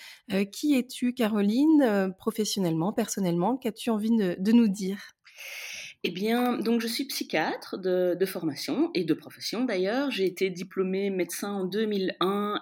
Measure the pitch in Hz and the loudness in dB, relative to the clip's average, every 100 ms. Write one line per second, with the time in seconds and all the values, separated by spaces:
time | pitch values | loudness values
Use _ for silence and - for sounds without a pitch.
0 | - - - 196 202 - 302 269 240 - | -20 -20 -4 -2 -2 -2 2 2 2 -4
1 | 247 247 214 208 202 233 302 302 254 202 | -4 0 0 2 2 4 6 6 6 4
2 | 190 180 - 214 208 208 175 160 175 226 | 0 -2 -6 -2 -2 0 0 2 0 0
3 | 214 - 185 170 185 262 233 - - 214 | -2 0 0 2 0 0 -4 -6 -2 0
4 | 220 226 185 175 196 240 220 190 185 208 | 2 2 2 0 6 6 6 2 -4 -6
5 | - _ - - - - - - - - | -10 _ -20 -20 -16 -14 -12 -12 -14 -8
6 | - 170 214 233 247 233 208 233 233 233 | -6 -4 0 0 0 0 0 0 0 -4
7 | 277 - - 156 180 494 - - 185 185 | -6 -6 -4 -2 -2 -4 -8 -6 -2 0
8 | 180 170 190 185 160 135 - 185 339 254 | 2 0 -2 -2 -4 -4 -4 -2 0 0
9 | 160 151 - - - 202 254 190 190 247 | 0 -2 -4 -12 -8 -2 -2 0 0 0
10 | 285 202 185 180 190 175 190 - 190 190 | -2 0 -2 0 -2 -2 -8 -2 0 0
11 | 202 190 175 - 202 202 185 202 220 202 | 0 0 -2 -4 -6 -4 -2 0 0 0
12 | 185 - 185 202 208 208 | -2 0 0 0 -2 -2